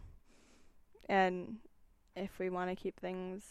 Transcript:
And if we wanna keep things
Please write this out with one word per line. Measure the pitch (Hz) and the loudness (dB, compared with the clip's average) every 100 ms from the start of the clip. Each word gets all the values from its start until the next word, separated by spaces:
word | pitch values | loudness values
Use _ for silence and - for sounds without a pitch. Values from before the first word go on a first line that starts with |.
| - - - - - - - - - - - | -8 -18 -20 -20 -20 -20 -20 -20 -20 -12 4
And | 196 185 180 175 220 - - - - - | 6 8 4 -4 -8 -12 -20 -20 -20 -12
if | 185 196 - | -6 -6 -2
we | 185 | -2
wanna | 180 180 185 | 0 0 0
keep | 190 - | -4 -4
things | 185 185 185 190 - | -4 -4 -4 -6 -10